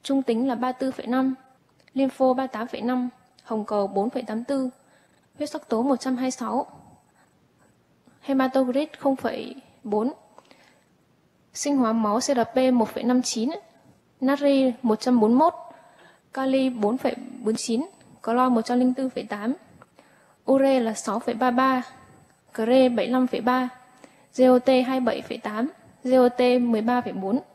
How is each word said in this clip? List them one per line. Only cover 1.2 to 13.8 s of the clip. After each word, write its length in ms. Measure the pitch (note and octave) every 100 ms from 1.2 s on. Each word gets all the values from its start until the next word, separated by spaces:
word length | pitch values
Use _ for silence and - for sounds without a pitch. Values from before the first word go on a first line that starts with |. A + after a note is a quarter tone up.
| C4 C4 _ _ _ _ _
lympho 400 | C4 C4+ - C4
ba 120 | B3+ B3+
tám 200 | G#3+ A#3
phẩy 140 | -
năm, 280 | A#3 B3+ B3 _ _ _
hồng 200 | - A3
cầu 220 | G#3 G#3 G3
bốn 240 | G3+ G#3+
phẩy 120 | C4
tám 220 | A3+ A3
tư, 260 | A#3+ C#4 B3+ - _ _ _ _ _ -
huyết 120 | D4
sắc 180 | D#4 -
tố 140 | A3
một 140 | C4 B3
trăm 200 | C4 B3
hai 80 |
mươi 60 | C4
sáu, 360 | - A3+ A#3 - - - - _ _ _ _ _ _ _ _ _ _ _ _
hematocrit 760 | - C4+ C4 C4+ B3+ B3+ D4+ -
không 180 | C#4 C4+
phẩy 380 | - - - C4+ - _
bốn, 280 | A3 G#3 A#3 E4 _ - _ - _ _ _ _ _ _ _ _ _
sinh 220 | - C#4+ C#4
hóa 160 | A3+
máu 280 | A3+ G#3+ G#3+
C 20 |
R 180 | B3+ C4 A#3
P 180 | C4 C4
một 160 | B3 G#3+
phẩy 140 | -
năm 200 | A3+ B3+
chín, 280 | B3 A3+ A#3 F4+ - _